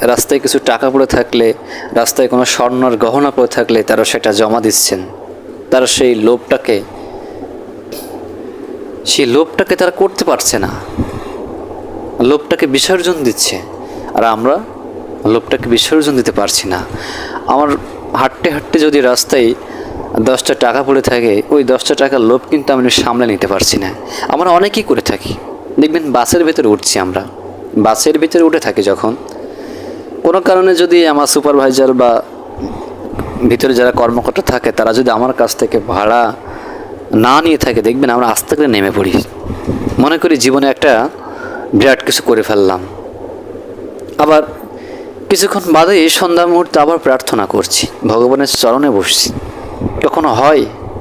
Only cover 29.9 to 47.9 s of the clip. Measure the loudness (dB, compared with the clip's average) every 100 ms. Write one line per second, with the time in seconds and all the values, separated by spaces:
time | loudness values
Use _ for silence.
29.9 | -14 -14 -2 0 2 4 4 4 4 4
30.9 | 6 4 4 2 2 4 4 4 4 4
31.9 | 4 4 2 -2 -12 -16 -12 -10 -10 -12
32.9 | -12 -12 -10 -8 -2 0 2 2 4 2
33.9 | 2 2 0 -2 -2 -2 -2 -2 0 2
34.9 | 2 2 2 0 2 0 0 0 0 -2
35.9 | 0 2 4 2 -2 -10 -14 -14 -14 -14
36.9 | -16 -2 2 4 4 4 2 2 0 2
37.9 | 2 2 2 2 0 -2 0 2 2 2
38.9 | 0 0 0 -2 -8 -10 -10 -6 -6 -4
39.9 | 0 0 2 2 2 2 2 2 2 4
40.9 | 4 2 -6 -14 -12 -12 -12 -2 2 4
41.9 | 4 2 -2 2 2 2 2 2 2 -4
42.9 | -12 -14 -14 -14 -14 -14 -16 -14 -14 -14
43.9 | -14 -10 -2 2 2 0 -6 -16 -16 -16
44.9 | -14 -14 -10 -2 0 0 0 2 4 6
45.9 | 4 4 2 2 2 4 2 2 2 4
46.9 | 2 2 0 0 -2 0 0 0 -2 -4